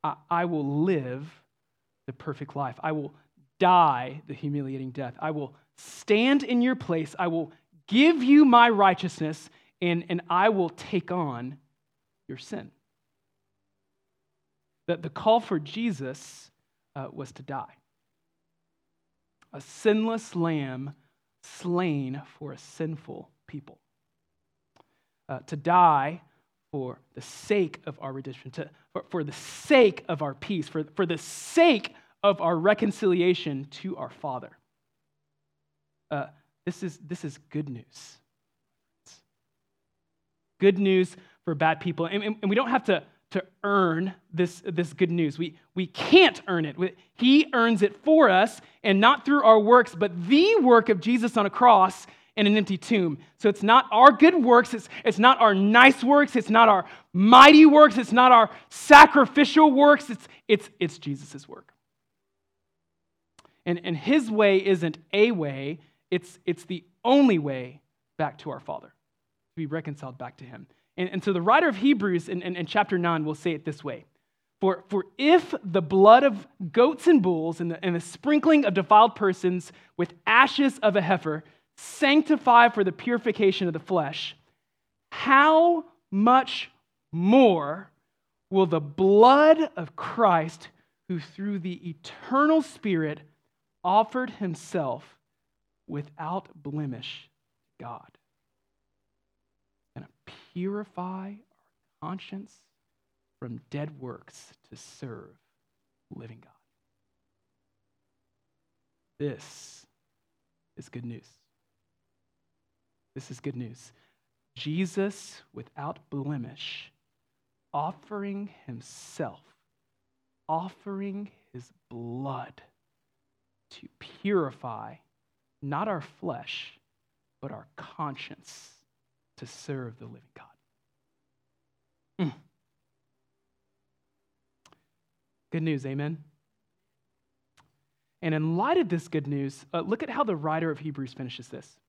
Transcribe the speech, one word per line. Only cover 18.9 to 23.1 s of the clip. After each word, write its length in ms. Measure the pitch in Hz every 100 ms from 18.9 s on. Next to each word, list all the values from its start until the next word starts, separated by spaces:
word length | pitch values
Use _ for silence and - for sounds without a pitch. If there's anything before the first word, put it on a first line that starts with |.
| _ _ _ _ _ _
A 80 | 139
sinless 720 | - - 220 214 220 226 226
lamb 600 | 180 165 156 135 127 139 - _ _ _ _
slain 760 | - - 175 175 180 147 131 139 - _
for 100 | 147
a 80 | 135
sinful 720 | - - 160 151 -